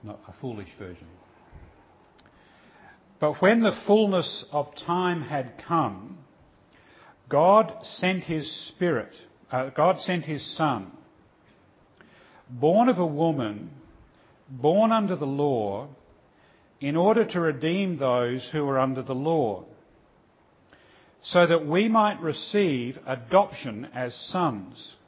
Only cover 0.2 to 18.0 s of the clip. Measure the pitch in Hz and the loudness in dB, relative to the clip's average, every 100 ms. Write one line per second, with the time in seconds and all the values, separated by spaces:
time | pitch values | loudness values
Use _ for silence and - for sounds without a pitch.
0.2 | - - 131 107 92 - 95 87 82 87 | -18 -12 -10 -10 -14 -16 -16 -16 -20 -20
1.2 | _ _ _ - - - _ _ _ _ | _ _ _ -20 -20 -20 _ _ _ _
2.2 | - _ _ _ - - - - _ _ | -20 _ _ _ -20 -20 -20 -20 _ _
3.2 | 151 143 185 233 220 - - 208 214 190 | -2 4 4 6 4 0 2 4 4 2
4.2 | 156 - - 147 143 - - 175 180 170 | -2 -8 -6 -4 -4 -10 -4 -2 0 -2
5.2 | 135 147 123 - - 170 127 95 113 180 | -4 -6 -6 -12 -2 0 0 -4 -16 -18
6.2 | - _ _ _ _ _ _ - - _ | -20 _ _ _ _ _ _ -20 -20 _
7.2 | - 143 170 208 220 - - - 185 185 | -2 2 6 6 4 -4 -14 -4 -2 -2
8.2 | - 156 143 - - - 175 131 - - | -4 -6 -6 -12 -16 -2 0 0 -4 -16
9.2 | - _ _ 127 135 127 160 190 - 180 | -20 _ _ -4 -4 2 2 2 -2 -4
10.2 | 143 147 - - 156 120 95 - - _ | -4 -8 -8 -2 0 0 -6 -18 -20 _
11.2 | _ _ _ _ _ _ _ _ - - | _ _ _ _ _ _ _ _ -20 -20
12.2 | - - _ 123 147 190 247 180 170 143 | -20 -20 _ 0 2 4 4 2 0 0
13.2 | 165 147 113 104 - 139 - - - _ | 0 0 -4 -8 -12 -18 -20 -20 -20 _
14.2 | _ _ _ 135 143 190 220 226 202 175 | _ _ _ 0 2 4 4 2 0 -2
15.2 | 139 139 147 127 104 101 143 139 _ _ | -4 -2 0 0 -2 -6 -10 -18 _ _
16.2 | _ _ _ _ _ _ 143 156 190 226 | _ _ _ _ _ _ -2 2 4 4
17.2 | 220 180 165 139 151 180 196 160 | 2 0 0 0 -2 0 -2 -2